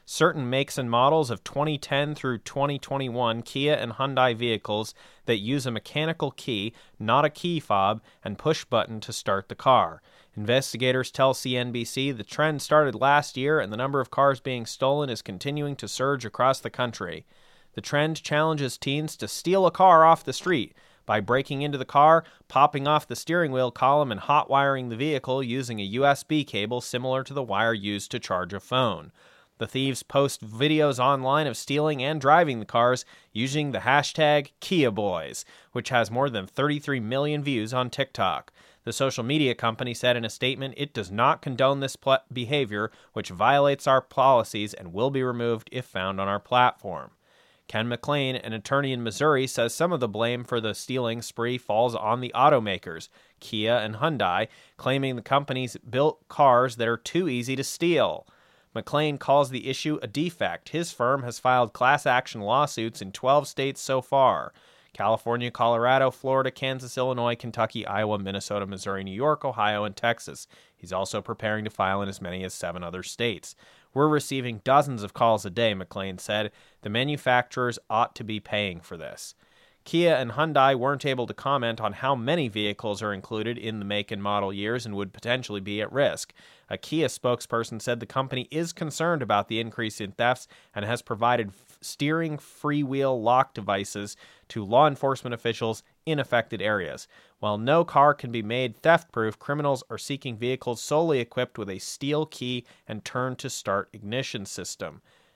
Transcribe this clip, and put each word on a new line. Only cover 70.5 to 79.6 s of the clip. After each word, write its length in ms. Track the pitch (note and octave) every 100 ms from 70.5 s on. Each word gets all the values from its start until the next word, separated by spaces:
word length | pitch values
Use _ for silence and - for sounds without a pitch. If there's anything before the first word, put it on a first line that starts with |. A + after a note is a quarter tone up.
| - _ _
He's 160 | F2
also 300 | F#2 G2 G#2
preparing 420 | G#2+ A2 A2 G#2+
to 60 | G#2+
file 320 | - F#2+ G2
in 80 | G2
as 100 | F#2+
many 240 | F2+ F#2
as 80 | F#2
seven 320 | - F2 F2
other 180 | F2 F#2
states. 540 | - - A#2+ F#2 - - _ _ _
"We're 140 | C3+ D3+
receiving 540 | D3 - C3+ B2 A2
dozens 380 | C3+ C#3+ C#3 A#2
of 120 | G2+
calls 320 | - A2+ G#2+ G2+
a 40 |
day," 220 | F2 A2+
McLean 440 | G2 F2+ G2+ F#2+ F#2
said. 320 | - G#2+ G#2+ _ _ _
"The 100 | G#2
manufacturers 880 | A2+ C#3+ D3 C3 B2 B2 C3 B2 A#2 -
ought 260 | A2 A#2 -
to 80 |
be 160 | G#2+ G#2+
paying 400 | - G#2 G2+ E2+
for 160 | - E2+
this." 380 | D2 - - - _ _